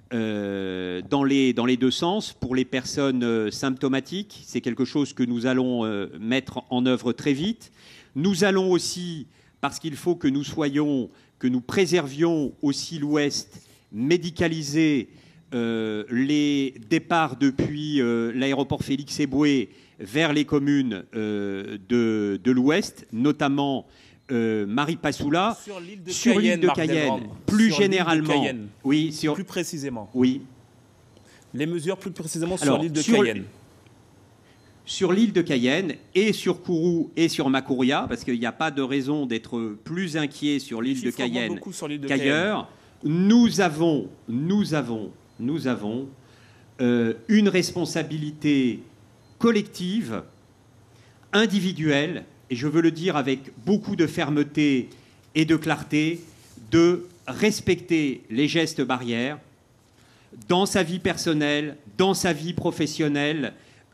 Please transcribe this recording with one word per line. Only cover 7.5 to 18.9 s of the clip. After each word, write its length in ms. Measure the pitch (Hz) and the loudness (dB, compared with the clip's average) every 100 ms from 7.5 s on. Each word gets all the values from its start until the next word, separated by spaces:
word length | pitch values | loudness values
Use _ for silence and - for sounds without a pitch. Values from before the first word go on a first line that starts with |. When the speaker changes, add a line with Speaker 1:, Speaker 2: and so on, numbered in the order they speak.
| 233 - _ - - - 131 | -4 -12 _ -20 -20 -10 -2
Speaker 1:
Nous 260 | 190 170 | 0 2
allons 300 | 202 190 185 | 2 2 2
aussi, 560 | 175 - 180 175 156 113 _ _ _ | 2 0 -8 -8 -10 -14 _ _ _
parce 180 | 139 - | -8 -6
qu'il 160 | 160 | -8
faut 220 | 127 175 175 | -4 -2 0
que 100 | 143 | 0
nous 160 | 139 | 0
soyons, 680 | 139 165 143 143 147 135 101 - _ _ | -2 -2 -2 0 0 0 -4 -10 _ _
que 80 | 127 | -2
nous 140 | 127 | -2
préservions 920 | - 196 170 175 139 143 170 160 127 - | 0 0 2 2 0 0 2 2 -2 -2
aussi 380 | 147 139 - 165 | -2 -2 -6 -6
l'Ouest, 640 | 147 151 143 - - - - _ _ | 0 2 0 -2 -8 -18 -20 _ _
médicaliser, 1160 | 101 135 175 170 160 170 160 143 156 156 139 - - - - _ | -4 0 0 0 -2 -2 -2 -2 2 4 2 -2 -10 -20 -20 _
euh, 500 | 120 117 113 110 107 104 | -4 -2 -2 -2 -4 -2
les 640 | 120 135 147 147 143 135 - 110 | 0 2 2 2 0 -2 -6 -2
départs 460 | 160 - 170 151 120 | -2 2 0 0 0
depuis, 640 | 139 135 147 151 151 143 | 0 0 -2 -4 -2 0
euh, 320 | 120 117 117 | 2 0 -2
l'aéroport 480 | 123 135 135 135 143 | -2 0 0 -2 -4
Félix 380 | - | -4